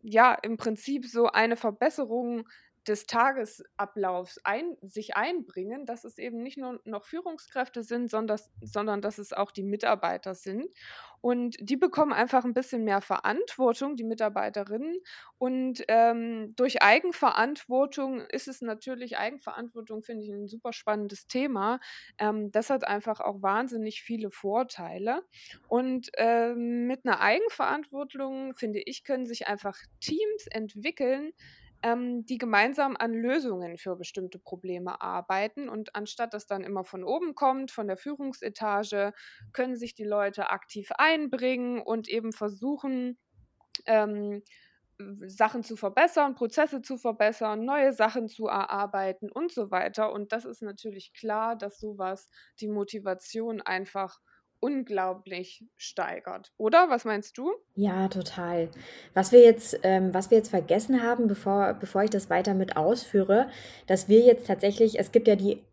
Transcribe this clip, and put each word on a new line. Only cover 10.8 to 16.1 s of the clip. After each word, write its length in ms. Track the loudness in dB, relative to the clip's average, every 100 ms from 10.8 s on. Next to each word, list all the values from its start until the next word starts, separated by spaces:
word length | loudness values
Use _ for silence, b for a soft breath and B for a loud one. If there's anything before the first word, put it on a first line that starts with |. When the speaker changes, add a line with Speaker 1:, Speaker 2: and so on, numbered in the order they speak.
| B B B B
Speaker 1:
Und 340 | -2 0 -2 -8
die 180 | -6 0
bekommen 360 | 0 2 2
einfach 320 | 2 4 2 2
ein 80 |
bisschen 300 | -2 -2 -4
mehr 180 | 0 0
Verantwortung, 920 | 0 -2 0 -2 -4 0 0 2 -4 -6
die 80 |
Mitarbeiterinnen. 960 | -6 -2 -2 -2 -4 -4 -6 -6 -6 -8 B B B _
Und, 440 | -4 -2 -4 -6 2
ähm, 680 | 6 6